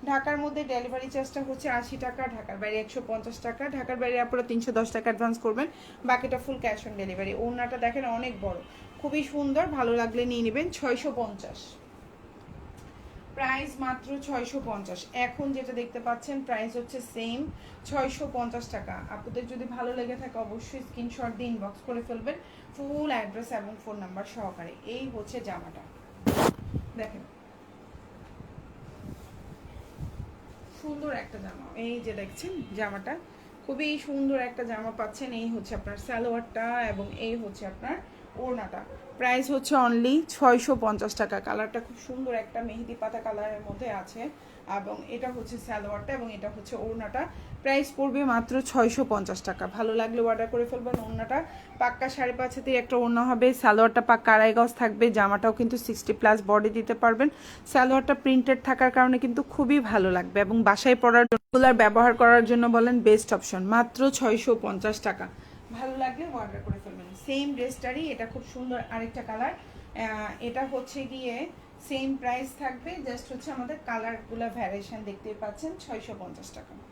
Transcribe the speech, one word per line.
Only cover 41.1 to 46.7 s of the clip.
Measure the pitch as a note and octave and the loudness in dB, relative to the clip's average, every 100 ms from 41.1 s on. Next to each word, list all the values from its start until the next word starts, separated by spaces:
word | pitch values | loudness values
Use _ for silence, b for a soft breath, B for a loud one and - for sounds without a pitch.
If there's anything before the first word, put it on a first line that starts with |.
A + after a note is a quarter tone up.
| - | -2
টাকা। | G3+ G3+ G3 | -2 -2 -2
কালারটা | G#3 G#3+ A#3 A#3 | -4 -2 -4 -8
খুব | A#3+ - | -16 -12
সুন্দর | B3+ C4 A#3 | -8 -4 -4
একটা | A3 A#3 A#3 | -4 -8 -8
মেহেদি | A3 A#3 A#3 | -8 -10 -6
পাতা | A3 A3 A3 | -6 -6 -6
কালারের | G#3 G#3+ G#3+ G#3 | -6 -6 -8 -10
মধ্যে | G3+ B3 G3+ | -10 -6 -8
আছে, | F#3+ A3+ C4 D4 B B - G3+ | -8 -10 -12 -12 B B -8 -8
এবং | G3 G#3+ - | -6 -10 -10
এটা | A#3 B3+ B3 | -8 -6 -8
হচ্ছে | G#3 A#3 - | -10 -12 -8
সালোয়ারটা, | G#3+ G3+ G#3 G#3 C4+ | -8 -6 -8 -6 -6
এবং | A#3 G#3 | -6 -8
এটা | G#3 G#3 | -10 -10
হচ্ছে | G3+ | -12